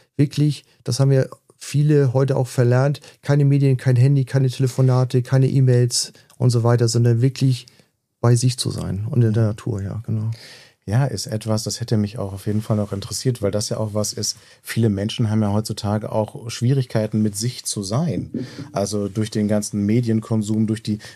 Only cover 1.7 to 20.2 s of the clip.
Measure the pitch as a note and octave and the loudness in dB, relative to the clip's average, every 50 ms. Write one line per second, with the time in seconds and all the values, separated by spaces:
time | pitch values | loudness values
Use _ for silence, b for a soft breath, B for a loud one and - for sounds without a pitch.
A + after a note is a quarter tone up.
1.7 | - C#3+ D3 D3+ D3+ C#3+ C#3 B2+ B2 C3 C#3 C3 C3+ C3 B2+ A#2+ - C3 A#2+ A#2+ | 0 0 2 4 4 4 4 4 2 2 2 2 0 -2 -2 -2 0 2 2 4
2.7 | B2 B2+ C3+ D3+ C#3+ - B B B B - - C#3+ D3 C#3+ C#3 C#3+ C#3 C#3 C#3 | 4 4 2 2 0 -4 B B B B -2 0 2 4 4 4 4 4 4 2
3.7 | C3 B2 - C3 B2+ A#2+ B2+ C#3 C#3+ C#3 B2+ - - C3+ C3 B2+ B2 - C3+ B2 | 2 2 2 2 4 4 4 4 4 2 2 0 0 0 0 0 0 0 -2 0
4.7 | - - C3 B2+ B2+ B2+ B2+ B2 - B2+ A#2+ - C3+ C3 C3+ B2+ - C#3 C3 B2+ | 2 2 2 4 4 4 2 2 0 -2 0 2 2 2 4 4 4 4 4 4
5.7 | B2 B2 B2 A#2+ - - - - b b b b b _ B2 B2+ A#2 A#2+ A2+ A#2+ | 4 4 4 2 0 -2 -4 -6 b b b b b _ 0 2 2 4 4 4
6.7 | A#2+ A#2 A#2+ A2+ A2+ A#2+ A#2 A#2+ A#2 A2+ B2+ C3+ C3 - C3+ C3 B2+ B2 - b | 4 4 2 2 2 2 4 4 4 4 2 0 0 0 0 0 0 -2 -6 b
7.7 | b b b b b _ _ _ _ _ - A#2+ B2 A#2 B2+ B2+ B2 - - - | b b b b b _ _ _ _ _ 2 4 4 4 2 0 -2 -2 -4 -6
8.7 | - - E2 F2 F#2 G2 G#2+ A2+ - A#2+ A#2 A2 G#2 A#2 A2+ G#2 A2 - - A2+ | -6 -6 -6 -6 -6 -6 -6 -2 0 2 2 2 2 2 2 0 -2 -4 -6 -6
9.7 | G#2+ G2 G2 G2 - G#2+ - - A2 A2 G#2+ A2+ A2+ B B B B B B B | -6 -4 -6 -6 -8 -8 -6 -4 -4 -4 -4 -4 -6 B B B B B B B
10.7 | B B _ F#2+ G2+ B2 - - A2 G2 - - A2 G#2 - A2 G#2+ G#2+ - G#2 | B B _ -2 0 0 0 0 -4 -6 -6 -6 -6 -6 -2 -2 -2 -2 -2 -4
11.7 | - - A#2 - A#2 G#2+ G#2 G2+ G2+ - G2+ F#2+ G2+ G2 - A2 G#2 G#2+ G#2+ - | -6 -6 -4 -2 0 0 0 -2 -4 -8 -8 -8 -8 -8 -6 -4 -2 -2 -2 0
12.7 | A2 G#2 G2+ G2 G2+ G2 F#2 - G#2 - - C3 B2 - - G2+ F#2+ G#2 - - | 0 -2 0 -2 -4 -8 -8 -8 -10 -4 -2 -2 -2 0 -2 -2 -2 -2 -4 -4
13.7 | A2+ A2 A2 G#2+ G2+ G#2+ G#2 - - - G2+ - - B B B B B B - | -4 -4 -4 -4 -2 -2 -4 -4 -4 -6 -6 -6 -6 B B B B B B -4
14.7 | - A2+ A#2 A2 G2 F#2+ G2+ A2 - - A2+ G#2+ G#2+ A2 G#2+ G2+ G2+ A2 A2 - | 0 2 2 2 2 2 -2 -2 -2 -2 -2 0 2 2 2 2 0 0 -2 -4
15.7 | G#2+ - - G2+ G#2+ G#2+ A2 - - A2 G#2+ - - - A2 A#2 - - A#2+ B2 | -6 -4 -2 -2 -2 -2 -2 -2 -2 -2 -2 -4 -6 -12 -12 -12 -6 -2 0 0
16.7 | C#3 C#3 B2 - - A2+ A2 A2 - G#2+ G#2+ G#2+ G2 G2+ A2+ B2 - - - - | 2 0 0 -2 -2 -2 -2 0 0 0 0 0 -2 -4 -6 -6 -6 -6 -8 -8
17.7 | - G#2+ G2 F#2 G#2+ C3 F3 D#3 F2+ E2+ - - B B B B B B B B | -6 -6 -6 -4 -2 -2 -2 -2 -2 -4 -6 -6 B B B B B B B B
18.7 | B F#2+ G2+ G2+ G#2+ G#2 G2+ G2 F#2+ A2 G#2+ G#2+ - A2 G#2 G2+ G#2+ G#2 G#2 - | B -4 -2 -2 -2 -4 -4 -4 -4 -4 -4 -2 -2 -2 0 0 0 0 -2 -2
19.7 | - G#2 G2+ G2+ A2 B2 B2 A2+ A2+ A2 | -4 -2 0 2 2 0 2 0 0 -2